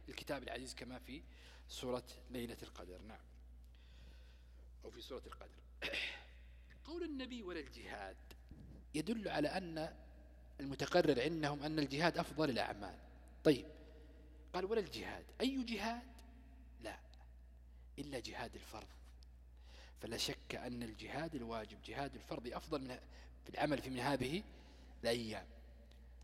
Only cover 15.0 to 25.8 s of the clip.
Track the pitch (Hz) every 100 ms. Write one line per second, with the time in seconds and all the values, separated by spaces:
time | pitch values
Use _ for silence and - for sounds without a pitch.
15 | - 92 - - 262 269 233 208 220 240
16 | - - - - - - - - 104 101
17 | - - - - - - - - - -
18 | 143 131 110 120 117 110 - 107 101 -
19 | - - - - - - - - - -
20 | 110 110 - - - 117 127 123 113 104
21 | 107 127 160 147 117 113 107 101 - 117
22 | 139 110 - 170 233 180 - 143 247 240
23 | - - - - - - 151 135 131 127
24 | 127 135 127 180 - - - - - -
25 | 117 120 110 104 92 - - -